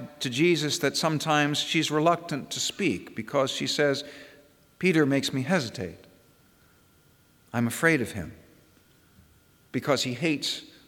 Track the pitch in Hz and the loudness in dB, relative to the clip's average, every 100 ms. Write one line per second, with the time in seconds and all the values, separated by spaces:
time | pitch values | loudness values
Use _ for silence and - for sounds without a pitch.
0 | 123 - 139 120 175 165 147 - 139 - | -14 -8 -4 2 4 4 0 0 0 0
1 | 165 151 156 151 147 147 - 165 139 151 | 0 0 2 2 2 0 0 0 0 2
2 | 160 165 165 147 107 - - - 190 90 | 2 2 -2 -8 -6 -6 -6 -2 -2 -2
3 | - - 110 143 135 - 139 - 147 139 | -6 -10 -2 0 0 -2 -4 0 0 0
4 | - - - - - _ _ - 185 160 | -6 -16 -20 -20 -20 _ _ -2 2 4
5 | 139 139 131 135 123 185 117 - 90 82 | 4 4 0 -2 0 0 0 -6 -8 -10
6 | - - _ _ _ _ _ _ _ _ | -20 -20 _ _ _ _ _ _ _ _
7 | _ _ _ _ _ 120 120 - 165 156 | _ _ _ _ _ -2 -2 2 2 4
8 | 110 104 78 - - - _ _ _ _ | 0 -6 -10 -12 -20 -20 _ _ _ _
9 | _ _ - _ _ _ _ 127 151 127 | _ _ -20 _ _ _ _ -4 0 0
10 | 131 120 160 143 - - - - | 0 -2 -2 0 -4 -6 -12 -20